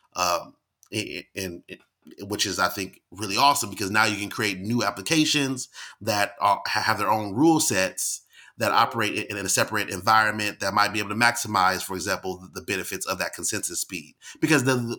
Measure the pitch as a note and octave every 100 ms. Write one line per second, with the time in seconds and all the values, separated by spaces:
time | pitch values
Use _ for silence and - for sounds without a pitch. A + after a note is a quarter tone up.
0 | _ F2 F2+ E2+ - - _ _ _ G#2+
1 | G2 D#2+ - G2 F#2 E2+ - F2 _ _
2 | - - G2+ G2+ G#2 F#2 F2+ - F#2 -
3 | _ F#2 G#2 G#2 C#3+ C#3 G2+ F#2+ F#2+ G#2+
4 | A2 G2+ G2+ - G#2 F#2 G2+ A#2 G2+ G2+
5 | F#2+ D#3+ D3+ D3+ C3+ C3 - - - -
6 | G#2+ G#2 G2+ - G2+ G2 - G#2 F#2+ F#2+
7 | G2+ A2 G#2 G#2 E3 D#3 - G2 F#2 -
8 | - - _ - - - G#2+ F#2+ A#2 A#2
9 | G#2 E2+ - G#2 F#2+ - A2 G#2+ G2 F#2+
10 | G#2 A2 G#2+ G#2+ G#2 - G2 G#2 G#2 G#2
11 | G2+ G#2+ A#2+ A#2+ A2 G#2 F#2 F2+ - F#2
12 | G2 F#2 F#2+ F2+ F2+ F#2 F2+ F#2+ F2 F#2+
13 | - F#2 E2+ - E2+ G#2 - E2+ - F2
14 | D2 _ - - D3+ D3+ B2+ B2+ A#2